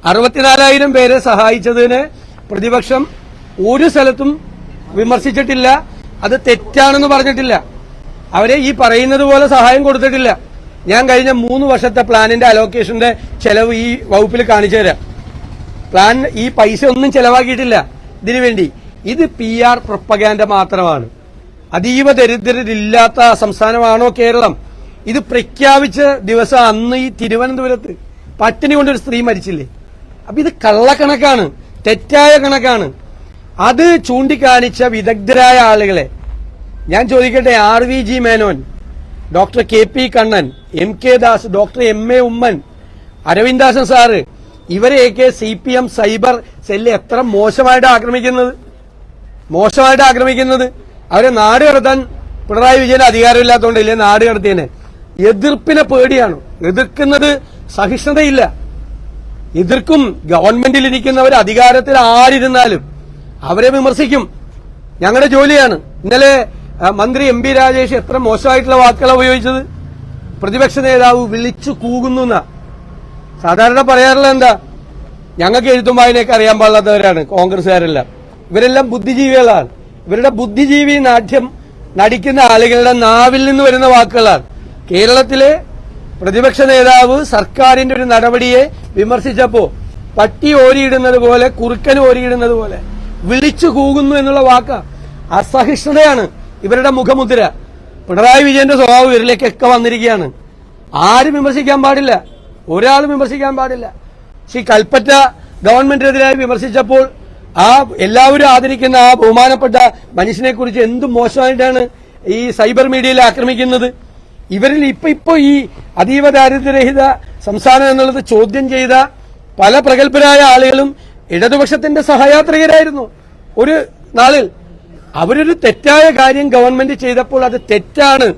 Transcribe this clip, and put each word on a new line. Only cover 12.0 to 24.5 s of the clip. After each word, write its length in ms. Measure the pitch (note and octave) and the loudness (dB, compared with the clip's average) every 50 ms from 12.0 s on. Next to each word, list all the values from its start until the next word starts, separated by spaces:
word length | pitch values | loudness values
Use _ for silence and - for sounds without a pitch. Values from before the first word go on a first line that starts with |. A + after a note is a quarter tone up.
| A#3+ G3+ | -2 0
പ്ലാനിന്റെ 360 | A#3+ A3 A3 A3 A3+ A#3 A#3+ B3 | 2 0 2 2 0 0 2 2
അലോക്കേഷന്റെ 580 | A3 G#3+ A3 G#3 F3+ A#3+ A3 E3+ A#3 A3+ A3+ A#3+ A3+ - - - - - - | 2 2 0 -2 -2 -6 -6 -4 -4 -2 -2 -2 -2 -4 -10 -16 -16 -6 -2
ചെലവ് 280 | A3+ G#3 G#3+ A3+ A#3 A#3 A3+ A3+ | 0 0 0 0 0 -2 -4 -4
ഈ 20 | A#3+ A#3+ C4+ - - G#3 | -6 -6 -8 -6 -2 0
വകുപ്പിൽ 280 | F#3+ G#3+ A3 - A#3+ A#3+ - | 0 0 0 -2 -4 -2 0
കാണിച്ചു 280 | A3+ G#3 G#3 G3+ F3+ A3 | 0 0 0 0 0 0
തരാം. 180 | G#3 F#3 D3 - - - - - - - - - - - - - - - - - - - - | 0 0 -2 -4 -8 -16 -18 -18 -18 -18 -18 -18 -18 -18 -18 -18 -18 -18 -18 -18 -18 -4 0
പ്ലാൻ 240 | F#3 F#3+ G#3 A#3 C4 C4 - - G#3+ A3+ | 2 2 2 2 0 -4 -6 -8 -6 -8
ഈ 20 | B3+ - - | -8 -2 0
പൈസ 240 | A3 G#3+ A3+ G3 C4+ C#4 B3+ | 0 0 0 0 0 0 0
ഒന്നും 180 | B3+ C4+ C#4 - | 2 -2 0 0
ചെലവാക്കിയിട്ടില്ല 600 | C#4 B3 A#3+ A#3+ B3+ B3+ B3 C4 A#3 C4 B3 A3+ F#3+ C#3+ - - - - - - - - | 2 2 2 2 2 0 0 -4 -6 -2 -2 -2 -2 -2 -4 -14 -20 -20 -20 -20 -14 -8
ഇതിനു 180 | G3 A#3+ B3+ B3+ | -6 -4 -2 -2
വേണ്ടി. 220 | B3 A3+ G3+ F3+ C#3+ - - - - - - - F#3+ A#3+ | -2 0 -2 -4 -4 -6 -12 -20 -20 -20 -16 -10 -10 -4
ഇത് 120 | D#4+ E4 D4+ - - | -4 -4 -4 -4 -8
പി 100 | A#3 A3 A3+ A#3 A#3+ A#3+ | -10 -8 -4 0 0 0
ആർ 80 | A#3+ A#3+ - - | 0 0 -4 -10
പ്രൊപ്പഗാൻഡ 540 | G#3+ G3 - - A3 G3+ G#3 G#3+ G#3+ G#3 G#3+ G3+ G#3 | -12 -12 -4 -4 -2 0 0 -2 0 0 -2 -2 0
മാത്രമാണ്. 520 | G3 F#3+ F3+ - F#3 F3+ F3 D#3 C#3 A#2 A2 - - - - - - - - - - - - - | -2 -2 -2 -4 -4 -2 -2 -2 -4 -6 -12 -16 -20 -20 -20 -20 -20 -20 -20 -20 -20 -20 -10 -8
അതീവ 300 | E3+ F3+ B3 B3 C4 C#4 C#4 C#4 A#3 | -6 -4 -2 -2 0 2 2 2 2
ദരിദ്രരില്ലാത്ത 1000 | B3+ A3+ A#3 A#3+ G3 A#3 B3 B3 B3+ G#3 A3+ G#3+ G#3 G#3 A3 A#3 A3+ A#3 - - A#3+ A#3 A3+ - - | 2 0 0 -4 -4 -4 -4 -4 -4 -6 -6 -6 -4 -2 2 2 2 2 2 2 2 2 2 2 -2
സംസ്ഥാനമാണോ 640 | G#3 G3+ - A3 A3 A3+ A#3 A#3 A3+ A3 A3+ A#3+ B3 - - | -6 -4 -2 -2 -2 0 0 0 0 0 2 0 -2 0 0
കേരളം? 360 | A#3+ A#3 A#3 A#3+ A#3 G3+ | -2 0 0 0 -2 -2